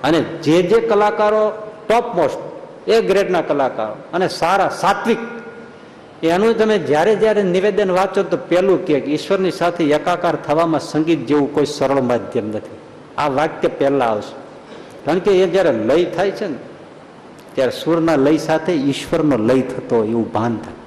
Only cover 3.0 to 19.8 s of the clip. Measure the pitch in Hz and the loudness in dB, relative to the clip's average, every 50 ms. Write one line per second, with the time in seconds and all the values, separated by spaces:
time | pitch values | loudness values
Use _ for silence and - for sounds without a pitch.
3 | 208 175 190 196 196 - 185 170 151 - 151 143 135 123 - - 110 107 107 - | 2 2 2 2 2 2 0 -2 0 0 0 0 0 -2 -2 -4 -6 -6 -6 -10
4 | - - - 175 185 160 - - - 165 185 196 185 151 - - - 175 - - | -14 -8 -4 -2 -2 -2 -2 -2 0 0 2 2 2 0 -2 0 0 0 0 0
5 | - 220 233 - - - - - - - - - - - - - - - - - | 0 -2 -2 -2 -2 -10 -12 -12 -14 -16 -16 -18 -18 -20 -20 -20 -20 -20 -20 -20
6 | - - - - - 160 165 180 208 226 233 - 220 220 214 202 156 127 139 151 | -20 -20 -16 -4 -2 0 2 4 4 2 2 2 2 2 2 0 2 0 2 2
7 | 165 202 220 190 214 220 214 208 202 185 175 190 185 214 202 185 208 190 180 180 | 4 2 2 2 2 2 2 2 2 2 2 2 2 2 2 2 0 2 2 2
8 | 190 196 190 202 190 170 165 160 - - 170 175 185 190 185 156 - - 151 139 | 0 0 0 -2 -2 0 -2 -4 -2 0 0 2 4 4 2 2 2 0 0 0
9 | 117 131 147 151 - - 196 190 190 180 151 - 175 175 175 175 170 143 147 147 | 0 -2 -4 -4 -2 -2 -2 0 0 -2 -2 0 -2 -2 0 0 0 2 2 2
10 | - 175 180 170 175 175 156 147 - - 147 156 165 165 160 143 - - - 151 | 2 0 -2 0 0 -2 -2 -2 -2 -2 0 2 2 2 0 -2 -2 -2 -2 -2
11 | 156 160 170 147 123 117 143 147 143 131 - 160 147 139 147 - 139 131 139 139 | 2 2 0 0 0 0 2 2 2 2 0 0 0 0 0 -2 0 2 2 2
12 | 127 120 123 117 98 - - 123 107 110 107 107 - - - - - - - - | 2 2 0 0 -2 -2 -4 -4 -4 -4 -6 -8 -10 -10 -18 -18 -20 -20 -20 -20
13 | - - - - 139 147 135 131 151 165 165 - - 165 - - 147 139 139 139 | -20 -14 -6 -4 -2 0 0 0 0 -2 -2 -2 -4 -4 -2 0 0 2 2 2
14 | 127 117 110 107 101 - - - - - - - - - - - - - - - | 2 2 0 -2 -4 -8 -14 -18 -18 -20 -20 -20 -20 -20 -20 -20 -20 -20 -20 -12
15 | - - 156 185 185 208 196 180 190 185 165 196 185 165 135 113 107 113 135 165 | -4 -2 -2 0 2 2 4 4 4 4 2 2 2 2 2 0 2 2 2 2
16 | 180 160 - - 185 202 185 - 220 190 143 113 - - - - - - - - | 2 0 0 -2 -2 -2 -2 -4 -6 -6 -8 -8 -10 -16 -20 -20 -20 -20 -20 -20
17 | - - - - - - - - - - - - 135 123 - - - 147 165 170 | -20 -20 -20 -20 -20 -20 -20 -20 -20 -12 -4 -2 0 0 0 -4 -2 0 0 2
18 | 160 165 160 143 135 139 156 156 156 - 160 156 156 - 180 156 131 139 139 - | 2 2 2 4 4 4 2 2 2 0 -2 0 0 0 -2 0 0 0 -2 -2
19 | - - - 170 156 151 139 117 107 113 127 131 123 - - - | -4 -4 -2 0 2 2 2 2 2 2 2 2 2 -2 -6 -10